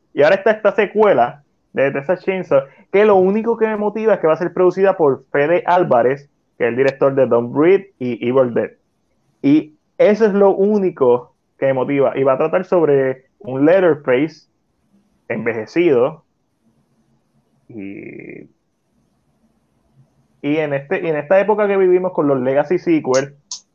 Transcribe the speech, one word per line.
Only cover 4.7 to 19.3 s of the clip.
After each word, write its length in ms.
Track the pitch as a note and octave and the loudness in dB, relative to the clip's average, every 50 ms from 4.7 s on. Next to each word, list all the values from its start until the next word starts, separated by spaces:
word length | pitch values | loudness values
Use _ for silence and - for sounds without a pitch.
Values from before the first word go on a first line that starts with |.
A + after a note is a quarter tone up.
| - F#3+ G3 F#3+ F#3 | 2 2 0 0 2
por 280 | F#3 D#3 C#3 B2+ - - _ | 2 0 0 0 -2 -6 _
Fede 320 | - C#3+ C#3+ D#3+ F3 - - | -2 -2 0 0 0 0 0
Álvarez, 640 | - F3+ F#3 F3+ D3 B2+ A#2 A#2 B2+ C#3 C#3+ - _ _ _ _ _ _ | 0 0 0 2 2 2 2 2 0 -2 -4 -8 _ _ _ _ _ _
que 80 | - A#2+ | -4 -4
es 40 | A#2 | -2
el 60 | A#2 | 0
director 400 | B2+ C3+ C3+ C3+ - C#3+ C3+ C3+ | 0 0 0 0 0 0 0 2
de 100 | C3+ B2+ | 2 2
Don't 260 | A#2 A#2 A#2+ A#2+ A#2+ C3 | 2 2 0 -2 -2 -2
Breathe 400 | C#3 D#3 F3+ G3 F#3+ - - _ _ | 0 2 4 2 2 0 -8 _ _
y 280 | B2+ B2 A#2+ A2 B2 | -8 -8 -6 -4 -4
Evil 260 | B2 B2+ C3+ B2+ A#2+ A2+ | 0 0 0 0 0 -2
Dead. 180 | A#2+ G#2+ - - _ _ _ _ _ _ _ _ _ _ _ _ _ | -4 -6 -6 -10 _ _ _ _ _ _ _ _ _ _ _ _ _
Y 340 | - C#3 D3 D#3 D3+ - _ _ _ _ _ | 0 2 2 2 0 -4 _ _ _ _ _
eso 280 | - E3+ G3+ G#3 G3+ A3+ | 0 2 2 2 2 0
es 80 | G#3 F#3 | 0 2
lo 180 | G3+ G3+ G3 | 2 2 2
único 840 | - F#3+ G3 G#3 G#3+ G3+ F#3+ F3+ E3 - C3+ B2 A#2+ B2 - - _ _ _ _ _ | 2 2 0 0 0 0 -2 -4 -2 0 2 2 2 0 -2 -10 _ _ _ _ _
que 100 | _ C3+ | _ -4
me 60 | C3+ C3+ | -2 -2
motiva. 440 | B2+ B2 C#3 C#3+ C#3 C3 A2+ - | -2 -2 -2 0 0 0 0 0
Y 60 | C3+ C3+ | 0 0
va 100 | C3+ C3 | 0 0
a 40 | |
tratar 280 | C3 D#3 D#3+ F3+ F#3+ F#3 | 0 -2 -2 -2 -4 -2
sobre 600 | - F#3+ F3+ D#3+ D3 C#3+ C#3 C3+ C3 C3 - _ _ _ _ | -2 0 0 2 2 2 2 0 -2 -4 -8 _ _ _ _
un 260 | - B2 C3 C3+ C#3+ | -12 -10 -4 0 2
Leatherface 840 | D#3+ F#3 G3 - D#3+ D3 D3 - C3 B2 C3 D#3 D#3+ - - _ _ _ _ _ _ _ _ _ _ _ _ _ _ _ _ _ | 2 4 4 2 2 0 0 -2 -2 0 0 0 -4 -6 -14 _ _ _ _ _ _ _ _ _ _ _ _ _ _ _ _ _
envejecido. 960 | - A2+ A2 A2+ A#2 A2+ A2 G#2+ - - E3 F3 D#3+ C3+ A#2 B2+ D3+ D#3+ - _ _ _ _ _ _ _ _ _ _ _ _ _ _ _ _ _ _ _ _ _ _ _ _ _ _ _ _ _ - | -10 -10 -6 -6 -6 -6 -6 -8 -4 -2 0 2 2 2 2 2 0 -2 -8 _ _ _ _ _ _ _ _ _ _ _ _ _ _ _ _ _ _ _ _ _ _ _ _ _ _ _ _ _ -20
Y, 800 | - G#2 G2 G2 G2+ G#2 A2 - - - - - - - - - _ _ _ _ _ _ _ _ _ _ _ _ _ _ _ _ | -16 -14 -14 -14 -14 -16 -16 -18 -18 -18 -18 -18 -18 -20 -20 -20 _ _ _ _ _ _ _ _ _ _ _ _ _ _ _ _